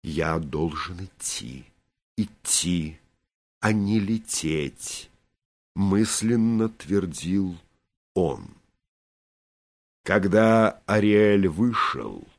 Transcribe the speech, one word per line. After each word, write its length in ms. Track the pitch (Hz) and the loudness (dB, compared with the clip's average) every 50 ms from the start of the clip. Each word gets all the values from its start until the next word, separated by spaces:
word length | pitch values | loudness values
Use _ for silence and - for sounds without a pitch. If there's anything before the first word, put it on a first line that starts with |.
| - | -8
"Я 340 | 82 76 80 78 78 80 | -6 -4 -2 -2 0 -2
должен 680 | 82 80 69 69 73 82 82 76 76 - 90 90 87 95 | -2 -4 -4 -4 -4 -4 -4 -4 -6 -8 -10 -10 -12 -14
идти, 600 | 92 _ _ - - - - - 60 64 65 - _ _ _ _ _ _ _ _ _ _ | -16 _ _ -10 -8 -8 -8 -10 -12 -16 -16 -18 _ _ _ _ _ _ _ _ _ _
идти, 840 | - 104 - - _ _ - - - - 87 90 85 78 78 80 _ _ _ _ _ _ _ _ _ _ _ _ _ | -6 -6 -6 -6 _ _ -2 -2 0 0 0 0 0 -2 -4 -10 _ _ _ _ _ _ _ _ _ _ _ _ _
а 120 | - 107 | 0 0
не 280 | 107 107 101 101 107 110 | 2 2 2 2 2 0
лететь", 1080 | 98 101 113 110 110 - - - - 78 80 78 71 67 - - - - - - - - _ _ _ _ _ _ _ _ _ _ _ _ _ | 0 0 -2 -4 -4 -6 -6 -4 -2 -2 -2 -2 -4 -6 -8 -12 -12 -12 -12 -12 -14 -18 _ _ _ _ _ _ _ _ _ _ _ _ _
мысленно 960 | 87 98 98 95 104 110 107 - - 107 113 120 113 110 113 113 110 110 110 | -2 0 2 2 2 2 0 0 -2 0 0 2 2 2 2 2 0 -2 -2
твердил 880 | 110 _ - 76 98 101 90 87 76 - 78 87 95 101 98 92 87 82 _ _ _ _ _ _ _ _ _ _ _ | -4 _ -6 -2 -2 0 0 -2 -8 -8 -4 -2 0 0 -2 -2 -6 -12 _ _ _ _ _ _ _ _ _ _ _
он. 420 | 95 90 76 64 50 50 50 - _ _ _ _ _ _ _ _ _ _ _ _ _ _ _ _ _ _ _ _ _ _ _ _ _ _ _ _ _ _ | 0 0 0 -2 -6 -12 -20 -20 _ _ _ _ _ _ _ _ _ _ _ _ _ _ _ _ _ _ _ _ _ _ _ _ _ _ _ _ _ _
Когда 760 | - 95 104 95 98 87 107 110 113 113 113 110 101 - - _ | 0 0 2 2 4 4 4 6 6 6 6 4 2 0 -4 _
Ариэль 640 | - 104 107 101 104 104 104 107 104 101 98 95 | 0 2 2 4 4 6 6 6 6 4 4 2
вышел 800 | 92 76 87 117 123 110 - - - - 65 55 52 50 50 50 - _ | 2 2 0 0 0 2 0 -2 -2 -4 -6 -8 -10 -12 -14 -16 -20 _